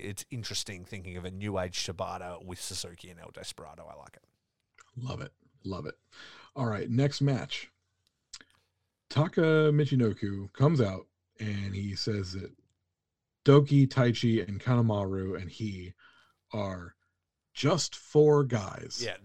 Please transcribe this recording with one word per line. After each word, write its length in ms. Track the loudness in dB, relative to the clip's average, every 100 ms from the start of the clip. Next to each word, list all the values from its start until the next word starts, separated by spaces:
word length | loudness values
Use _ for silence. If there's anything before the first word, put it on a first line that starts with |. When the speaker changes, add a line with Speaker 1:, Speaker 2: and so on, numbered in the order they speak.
Speaker 1:
it's 220 | -10 -12 -12
interesting 540 | -10 -8 -8 -8 -12
thinking 320 | -14 -14 -12 -10
of 80 |
a 60 | -10
New 260 | -8 -6 -4
Age 200 | -4 -6
Shibata 680 | -6 -6 -8 -8 -12 -14
with 160 | -14 -12
Suzuki 500 | -10 -10 -12 -14 -20
and 100 | -20
El 100 | -20
Desperado. 540 | -16 -14 -14 -16 -18 -20
I 80 | -20
like 200 | -20 -20
it. 80 | _ _ _ _ _ _ -20 -14
Speaker 2:
Love 240 | -10 -10
it. 120 | -12 _ _ _
Love 240 | -10 -8 -10
it. 100 | -14 _ -20 -20 -20 -14 -6
All 100 | -4
right, 240 | -4 -2
next 300 | 2 2 2
match. 500 | 0 0 -4 -10 -12 _ _ _ _ _ _ -20 _ _ _ _ _ _ -4
Taka 600 | 0 2 2 4 6 6
Michinoku 800 | 4 4 2 2 0 -4 -6 -6
comes 280 | 2 4 6
out 260 | 2 0 -12 _ _ -8
and 380 | -6 -4 -4 -4
he 180 | -6
says 380 | -4 -4 -4 -4
that 180 | -8 -12 _ _ _ _ _ _ _ _ _
Doki, 420 | 8 8 8 6 6
Taichi, 600 | 4 2 4 2 2 0
and 140 | -4
Kanemaru 800 | 0 2 4 2 -2 -4 -4 -6
and 80 | -8
he 460 | -8 -8 -8 -12 -18 -20 _ _ _ _
are 440 | -6 -6 -8 -12 -18 _ _ _ _ _
just 400 | 0 2 2 0
four 500 | -8 2 6 8 6
guys. 560 | 4 -2 -4 -10 -12 -8
Speaker 1:
Yeah, 140 | -8 -8